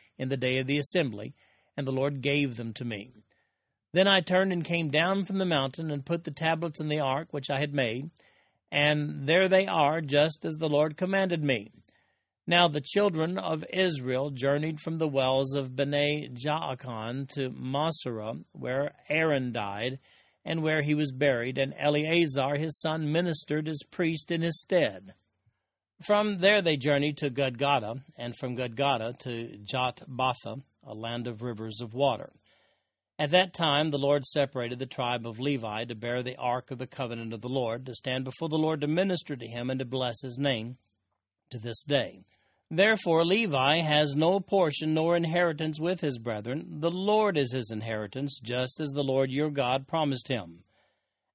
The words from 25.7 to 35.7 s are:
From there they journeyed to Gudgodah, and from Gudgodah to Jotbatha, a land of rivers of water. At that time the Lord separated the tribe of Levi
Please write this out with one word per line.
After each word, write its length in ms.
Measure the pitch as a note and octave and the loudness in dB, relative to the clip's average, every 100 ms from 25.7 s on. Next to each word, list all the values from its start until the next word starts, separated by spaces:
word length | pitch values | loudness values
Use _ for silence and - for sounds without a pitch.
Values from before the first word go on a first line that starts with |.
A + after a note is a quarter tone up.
| _ _ - | _ _ -6
From 380 | - G#3 G#3+ F#3+ | 0 2 2 4
there 220 | F#3+ G#3+ | 6 6
they 160 | E3+ D3 | 4 2
journeyed 400 | C#3 C#3+ D3 C#3+ | 2 2 2 0
to 120 | C#3+ | -2
Gudgodah, 760 | B2 C3+ A#2+ C#3 C#3 G#2+ C3 - - | 0 -2 0 2 2 0 -8 -12 -10
and 180 | A#2+ A#2 | -10 -8
from 200 | B2+ B2+ | -6 -4
Gudgodah 580 | B2 A2+ C#3 B2 A2+ B2+ | -4 0 0 0 -2 -8
to 400 | B2+ A#2 A#2 G#2 G#2 | -8 -8 -8 -12 -6
Jotbatha, 1000 | C3 B2+ - - B2+ B2+ A#2+ - A#2+ - _ | -2 -2 -4 -8 -2 -2 -2 -8 -12 -14 _
a 100 | B2 | -16
land 340 | G#2+ A#2 A#2+ A#2+ | -10 -8 -6 -6
of 140 | A2 | -8
rivers 400 | B2 G#2+ A2+ G#2+ | -8 -8 -8 -10
of 120 | A#2+ | -8
water. 380 | A#2 C#3 A2 - - _ _ _ _ _ _ _ - | 0 0 0 -6 -18 _ _ _ _ _ _ _ -4
At 120 | D3 | 2
that 220 | F3+ F#3 | 4 4
time 380 | - D#3+ C#3+ D#3 | 0 2 2 2
the 80 | C#3+ | 2
Lord 260 | C#3+ D3 C3 | 2 2 2
separated 540 | D3+ C3+ C3 A#2+ B2 | 0 0 -2 -4 -6
the 60 | C3 | -6
tribe 400 | - A#2+ B2 A#2 | -4 -2 -2 -4
of 140 | A2+ | -4
Levi 420 | C#3 C3+ A2 | -2 -2 -2